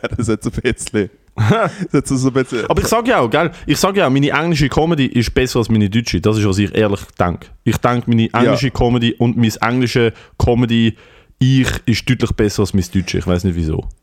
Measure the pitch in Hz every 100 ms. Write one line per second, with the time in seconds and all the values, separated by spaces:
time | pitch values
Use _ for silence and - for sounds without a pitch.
0 | - - 110 107 117 - 123 - - 110
1 | 92 _ _ - 107 220 180 - 175 143
2 | - 135 131 131 127 117 - - - 226
3 | 233 185 120 147 170 - - 147 190 196
4 | 143 139 143 143 170 147 139 160 165 156
5 | 127 123 113 - 127 123 107 110 101 113
6 | 117 87 104 107 104 95 98 - 104 98
7 | - - 90 85 - - 117 - 123 120
8 | 120 113 113 117 120 117 127 - 120 123
9 | 120 - 120 117 113 - 113 127 120 127
10 | 113 - - - - 120 117 117 113 -
11 | - - _ - 127 135 123 - - 104
12 | - 120 113 - 107 - 98 98 87 98
13 | 85 87 92 87 92 85 80 - - -